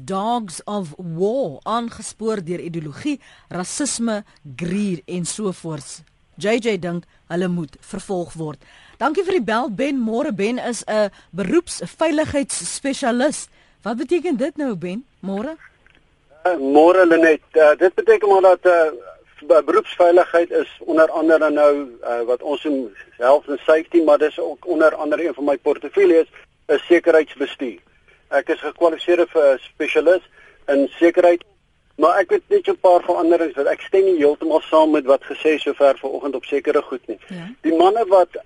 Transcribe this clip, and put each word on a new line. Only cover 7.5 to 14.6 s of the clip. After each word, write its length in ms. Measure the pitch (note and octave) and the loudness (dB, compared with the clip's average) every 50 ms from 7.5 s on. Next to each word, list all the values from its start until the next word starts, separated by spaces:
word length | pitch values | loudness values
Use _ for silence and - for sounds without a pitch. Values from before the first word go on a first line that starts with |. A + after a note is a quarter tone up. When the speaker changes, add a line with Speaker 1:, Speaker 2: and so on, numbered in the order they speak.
| F3+ F3 D#3+ - _ - | -4 -6 -8 -10 _ -20
Speaker 1:
vervolg 520 | _ - - F#3+ - - G3 F3+ E3+ - - | _ -14 -14 -12 -10 -8 -6 -6 -8 -8 -10
word. 240 | D#3+ D#3+ D3+ D3 - _ _ _ _ _ _ _ - | -12 -12 -12 -12 -14 _ _ _ _ _ _ _ -6
Dankie 260 | A3 C#4+ D4+ F#4 F#4 | -4 -4 -2 -2 -2
vir 80 | F4 | -2
die 100 | F#4+ F4 G#3+ | -2 -2 -2
bel, 260 | G3 G#3+ A#3 B3 - | -2 -2 -2 -4 -4
Ben. 280 | G3+ E3 C4+ D4 C#4+ C4 | -6 -4 -4 -4 -4 -4
Môre, 340 | A#3 A3 A3+ A#3 D4+ D#4 G#3+ | -4 -4 -4 -4 -4 -4 -4
Ben 240 | E3+ G3 A3 B3 A#3+ | -4 -4 -4 -4 -4
is 260 | - A#3+ A#3+ - - | -6 -6 -8 -8 -6
'n 240 | - G#3+ G#3+ G#3 G3 - _ _ _ - F3 G3+ - - F4 - - - - - - - - E4 D#4 D4+ D4+ D#4 | -4 -2 -2 -2 -2 -4 _ _ _ -10 -8 -4 -2 -2 -2 -2 -4 -8 -12 -12 -10 -6 -4 -2 -2 0 -2 -2
beroepsveiligheidsspesialis. 1200 | - - C#4+ C#4 - - - F3 - - - - C#4 C#4 - C#4 A#3 A#3 A#3+ C4 D4+ - - - - _ _ _ _ _ _ | -2 -2 -4 -4 -4 -6 -10 -10 -10 -10 -8 -6 -6 -6 -4 -4 -2 -2 0 -2 -2 -4 -6 -12 -18 _ _ _ _ _ _
Wat 140 | - G3 A#3+ | -10 -8 -8
beteken 400 | A#3 D#4+ - F4 F4 C#4 F4+ D4 | -6 -4 -2 -2 -2 -2 -2 -4
dit 200 | G#3 C4 E4+ - | -2 -4 -4 -6
nou, 180 | D4+ | -6